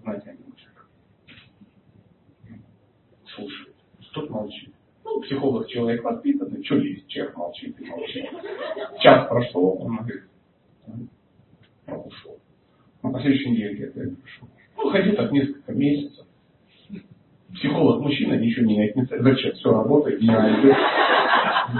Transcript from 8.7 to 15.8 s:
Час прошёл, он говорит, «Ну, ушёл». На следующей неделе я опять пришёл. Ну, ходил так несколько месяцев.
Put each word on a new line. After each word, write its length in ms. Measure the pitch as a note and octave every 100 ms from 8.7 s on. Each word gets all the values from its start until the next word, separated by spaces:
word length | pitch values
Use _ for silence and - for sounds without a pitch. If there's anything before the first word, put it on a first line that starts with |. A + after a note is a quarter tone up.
| - - -
Час 300 | - - -
прошёл, 480 | - - F2+ F#2 -
он 160 | A#2 A2+
говорит, 260 | A#2+ - - _ _ _ _ _ - A2+ - _ _ _ _ _ _ _ -
«Ну, 140 | -
ушёл». 360 | - - - - _ _ _ _ _ _
На 180 | C3 B2
следующей 300 | C#3+ C3 B2+
неделе 280 | A2 G2+ -
я 80 | -
опять 340 | - C3+ -
пришёл. 280 | - - - _ _ -
Ну, 140 | -
ходил 260 | G3 F#3 G#3
так 160 | A2+
несколько 400 | C#3+ - - -
месяцев. 520 | A#2